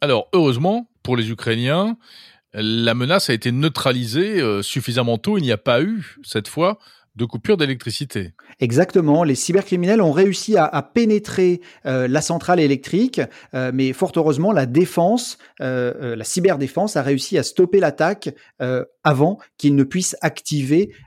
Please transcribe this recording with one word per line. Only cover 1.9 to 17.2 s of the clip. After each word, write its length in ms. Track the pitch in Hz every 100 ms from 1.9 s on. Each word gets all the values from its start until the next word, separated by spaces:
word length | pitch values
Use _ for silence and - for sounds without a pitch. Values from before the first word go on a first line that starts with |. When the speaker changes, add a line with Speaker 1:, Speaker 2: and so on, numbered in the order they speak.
| 226 _ - - _ _
Speaker 1:
la 400 | 107 110 113 113
menace 360 | 120 123 190 -
a 40 |
été 180 | 117 123
neutralisée, 920 | 123 156 - 135 127 117 131 202 202
euh, 200 | 120 101
suffisamment 560 | 98 139 123 120 120 113
tôt. 200 | - 208
Il 40 |
n'y 100 | 135
a 60 | 107
pas 260 | - 120
eu, 320 | 185 226 147 -
cette 240 | - 110 101
fois, 320 | - 175 214 _ _ _ -
de 80 |
coupure 320 | 120 120 - 196
d'électricité. 800 | 143 131 120 - 139 107 87 - - -
Speaker 2:
Exactement. 640 | 123 123 180 190 151 151
Les 120 | 165 127
cybercriminels 640 | - 185 190 180 175 226
ont 100 | 175
réussi 460 | 143 196 180 - 208
à, 80 | 151
à 160 | 147
pénétrer, 800 | - 240 226 208 214 - 180 175 - - 143
euh, 220 | 131 127
la 140 | 147
centrale 380 | - 165 - 175
électrique, 640 | 143 135 - 175 254 - 131 - -
euh, 180 | 127 127
mais 200 | 127 131
fort 180 | 127 185 170
heureusement, 360 | 156 143 190
la 140 | 190 131
défense, 720 | 135 180 - 170 240 - - - -
euh, 320 | 135 127 123 -
euh, 140 | 127 113
la 100 | 107
cyberdéfense 720 | 185 185 147 135 - 208 156
a 60 |
réussi 340 | 131 139